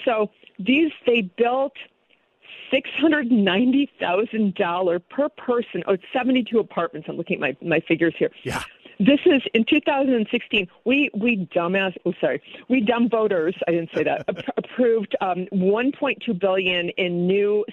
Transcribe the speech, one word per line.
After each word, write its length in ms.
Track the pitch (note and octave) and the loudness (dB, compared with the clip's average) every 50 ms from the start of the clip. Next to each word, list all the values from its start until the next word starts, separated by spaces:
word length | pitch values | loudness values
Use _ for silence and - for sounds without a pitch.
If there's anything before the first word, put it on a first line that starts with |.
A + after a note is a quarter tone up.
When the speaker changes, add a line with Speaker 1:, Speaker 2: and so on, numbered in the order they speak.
| - | -2
Speaker 1:
So 260 | C4 A3+ G#3+ G#3 G3+ _ _ _ _ _ - | -2 0 0 -2 -4 _ _ _ _ _ -6
these, 320 | F#3 A#3 C4 D4+ E4 D4+ - - - | 0 0 2 2 2 0 -2 -4 0
they 180 | B3+ A#3 A#3+ | 0 0 0
built 500 | G3 F3 - - A#3+ A#3 B3+ C4+ C4+ D4 - - - - _ _ _ _ _ _ _ _ _ _ _ - - - - - | 0 -2 -2 -2 0 0 0 -2 -2 -4 -6 -12 -20 -20 _ _ _ _ _ _ _ _ _ _ _ -20 -20 -20 -6 -2
six 180 | B3+ C4+ - - - - | -2 -2 -2 -4 -2 0
hundred 320 | C#4 E4 D4 D4 B3 A#3 | 2 2 4 2 2 2
ninety 580 | B3 G#3+ G3+ F#3+ F3+ G3 B3 B3+ B3 C#4 C#4+ - _ - | 4 4 4 4 4 4 4 4 4 2 2 0 _ -4
thousand 560 | F#3 F3+ F3 G3+ A3 - A3 A3 G#3+ G3 F3+ | -2 0 0 0 0 0 0 0 0 0 0
dollar 440 | - F#3+ E3+ E3+ F3+ F#3+ F3 E3+ F3+ | 0 -2 0 0 0 0 0 0 -2
per 300 | - - - - C#4+ D4+ | -4 -6 -4 -2 -2 -2
person. 520 | - - - - A#3+ A#3+ A3 - - F3 - | -4 -6 -4 -2 -2 -2 -2 -4 -6 -4 -2
Oh, 60 | - G3 | -2 -2
it's 100 | F3+ - - | -2 -2 -4
seventy-two 460 | - C4 B3 B3+ B3+ B3+ A3 - A#3 A#3 | -4 -2 0 2 2 0 0 0 0 0
apartments. 500 | - - - F#3 E3+ D#3+ - D3+ - - | 0 0 -2 -4 -4 -4 -6 -8 -10 -10
I'm 80 | C#3+ | -8
looking 200 | D#3 E3 - F3+ | -8 -6 -6 -4
at 40 | - | -2
my, 160 | D3 C#3 - - - | -2 -4 -4 -4 -2
my 140 | E3+ E3 E3 | -2 0 0
figures 340 | - - E3+ - E3+ E3 - - | 0 0 0 0 0 0 0 0
here. 120 | E3+ - - - | -2 -4 -4 -6
Speaker 2:
Yeah. 200 | - C3 - - - - - _ - - - - | -10 -8 -8 -8 -10 -12 -18 _ -20 -10 -4 0
Speaker 1:
This 220 | G3 A#3 C#4+ C#4 - | 4 4 4 6 4
is 160 | F4+ D4 B3+ - - - | 4 4 2 2 0 0
in 100 | A3+ A3 | 0 0
two 160 | - D#4 D4 | 2 0 0
thousand 320 | - D#4+ D4 C4+ C#4 C4 B3+ | 0 0 0 0 2 2 0
and 120 | A#3 G#3 - | 0 0 -2
sixteen. 360 | - A#3 - - A#3+ G#3 F3+ - _ _ - | -4 -6 -4 -2 -4 -4 -4 -4 _ _ -2
We, 260 | A3+ C4 C#4+ D4 - - | 0 0 0 0 -2 -2
we 320 | G3+ G#3+ A#3+ A#3 G3 E3+ - - | -2 -2 0 0 -2 -2 -2 -2
dumbass, 420 | F3 E3+ F3 F#3+ G3 G3 F#3 E3+ - - | -2 0 0 0 0 0 -2 -4 -4 -4
oh, 80 | F3 - - | -6 -2 -2
sorry. 220 | E3 D3 B2+ C#3+ - - - - - - | -2 -2 -2 -4 -8 -12 -20 -12 -4 -2
We 120 | B3+ C4 | 0 0
dumb 260 | G#3 A#3 A#3 A#3 A#3+ G#3 | 2 2 2 2 0 2
voters, 460 | A#3 A3 A3 G3+ G3 E3+ D#3 F3 F#3 - - | 2 2 2 2 0 0 0 -2 -2 -4 -2
I 40 | F3 | -2
didn't 200 | E3+ E3+ E3 - - | -2 -2 -2 -4 -4
say 80 | D#3+ D3+ | -2 -2
that, 220 | D3 C#3 D3+ D3+ | -2 -2 -4 -4
<laughs> 20 | - | -6
appro-, 220 | - E3+ - - - - | -8 -8 -8 -8 -8 -8
approved, 580 | - - - A#3+ B3+ A#3 A3+ A3+ G3+ - - - | -8 -4 -2 0 2 2 2 2 0 -2 -4 -4
um, 240 | G3+ F#3 F3 F3+ F#3 - | -2 -2 -4 -4 -4 -4
one 420 | G3+ F#3+ F#3 G3 G3+ A3+ B3 C#4 | -2 0 2 2 2 2 0 -2
point 300 | - - C#4+ C4 - - - | -2 -2 -2 -4 -4 -4 -4
two 100 | A#3+ G#3 | -4 -2
billion 560 | F3 - F#3+ F#3+ G3 F#3 F#3 F3+ F3 E3+ F3 | 0 0 0 0 0 0 0 0 -2 -2 -4
in 360 | - - F#3 F3+ F3 F3 F3 | -2 -2 -2 -2 0 0 0
new 380 | F3+ F#3+ G3+ G3+ G#3 G#3 G#3 G#3+ - | 2 2 2 2 2 0 0 -2 -4